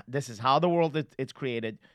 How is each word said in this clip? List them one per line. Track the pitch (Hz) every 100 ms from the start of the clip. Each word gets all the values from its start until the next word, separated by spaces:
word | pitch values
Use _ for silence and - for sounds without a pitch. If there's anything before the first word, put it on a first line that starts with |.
| -
this | 139 131
is | 104
how | 127 147
the | 175
world | 170 160 151
is, | - -
it's | 135
created. | - 135 117 110 104 _